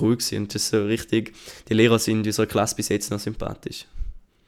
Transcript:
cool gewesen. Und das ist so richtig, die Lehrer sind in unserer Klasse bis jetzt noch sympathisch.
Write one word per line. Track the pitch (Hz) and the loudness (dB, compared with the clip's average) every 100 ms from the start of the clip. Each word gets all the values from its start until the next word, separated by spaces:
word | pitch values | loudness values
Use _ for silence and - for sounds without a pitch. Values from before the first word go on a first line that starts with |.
cool | 107 120 | 2 2
gewesen. | - 104 | 0 -4
Und | 104 | -4
das | 107 | -4
ist | - | 0
so | 110 | 0
richtig, | 104 113 - 113 107 - - - - | 2 -2 0 0 0 -12 -20 -20 0
die | |
Lehrer | 110 113 113 | 4 6 6
sind | - 110 | 4 0
in | 107 | 0
unserer | 107 110 | 0 0
Klasse | 104 107 - | 0 0 -2
bis | 107 | -2
jetzt | 104 - | -2 -2
noch | 104 | -6
sympathisch. | 110 110 - - - - - - - - _ _ | -6 -6 -8 -8 -12 -14 -14 -8 -8 -8 _ _